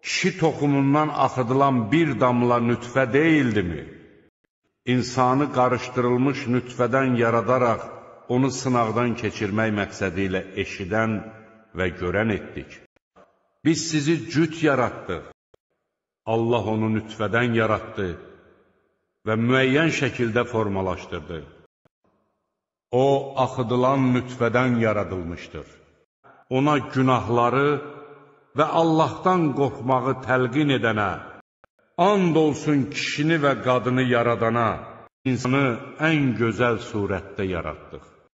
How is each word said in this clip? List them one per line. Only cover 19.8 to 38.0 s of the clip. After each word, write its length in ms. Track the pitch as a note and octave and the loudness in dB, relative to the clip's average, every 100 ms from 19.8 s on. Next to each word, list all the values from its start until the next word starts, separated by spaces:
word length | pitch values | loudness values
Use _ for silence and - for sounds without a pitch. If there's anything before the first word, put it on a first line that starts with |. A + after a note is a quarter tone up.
| E3 | 2
şəkildə 540 | - C3+ - A#2+ A2+ | 0 -4 -2 0 0
formalaşdırdı. 960 | A#2+ A#2 G#2 G2 F#2+ E2+ - F2+ D2+ E2 C#2+ - _ _ _ _ _ _ _ _ _ _ _ _ _ | 0 -2 -2 -2 -2 -4 -8 -12 -10 -12 -14 -20 _ _ _ _ _ _ _ _ _ _ _ _ _
O, 420 | B2 C3+ C#3 C3+ - | 2 2 2 -2 -2
axıdılan 680 | B2+ C3 A#2 B2 B2+ C#3 C3 | -2 -2 -2 2 2 2 2
nütfədən 680 | B2 B2 - A#2 A#2 B2+ A#2+ | 2 -2 -2 0 2 2 2
yaradılmışdır. 880 | A2+ G#2 F2+ F#2 E2+ F2 - D#2+ C#2 - _ _ _ _ - - _ | 2 0 -2 -6 -8 -10 -12 -16 -16 -20 _ _ _ _ -20 -20 _
Ona 260 | C3 D3 D3 | 0 2 2
günahları 920 | - C3 C3 B2+ G2 A#2+ A#2+ B2+ C#3+ C#3+ - - - - - _ _ | 0 0 2 2 2 2 2 2 2 0 -6 -18 -20 -20 -20 _ _
və 120 | D3 D3+ | -2 0
Allahdan 800 | E3 E3 D#3+ D3 G#2+ F#3+ F#3 D#3 | 2 4 4 2 0 0 2 2
qorxmağı 600 | C3 C#3 - A#2 C3 B2 C3 | 2 -2 -2 0 0 0 -4
təlqin 480 | A2+ B2+ B2+ C3 D3 | 0 0 0 0 2
edənə, 420 | B2+ A2+ G#2+ G2+ E2 - - _ _ _ _ _ - | 2 0 0 -2 -4 -12 -20 _ _ _ _ _ 0
and 380 | F#3 G#3 F3+ D#3 | 2 4 4 4
olsun, 500 | D#3 C3+ D3+ D3 B2 | 2 2 0 0 0
kişini 480 | - - - D3+ E3 | -4 -6 -2 0 2
və 100 | C#3+ B2 | 2 0
qadını 440 | A2 B2 A2+ B2+ B2+ | 0 0 2 0 2
yaradana, 640 | A#2+ A#2 A2+ A2+ A#2 A2+ E2+ - - - _ | 2 2 2 0 2 0 -2 -8 -18 -20 _
insanı 420 | C3 A#2+ B2+ C3+ C#3 A2+ - - | -2 -2 0 2 2 -2 -8 -4
ən 380 | D#3 D#3 C3+ G#2+ | 0 2 2 2
gözəl 400 | A#2 G#2+ A#2+ A2 | 0 2 0 0
surətdə 680 | - G#2+ G2 F#2+ - - F#2+ | -4 -4 -2 -4 -6 -6 -4
yaratdıq. 540 | F2 D#2 D2+ - C#2 | -4 -6 -12 -14 -20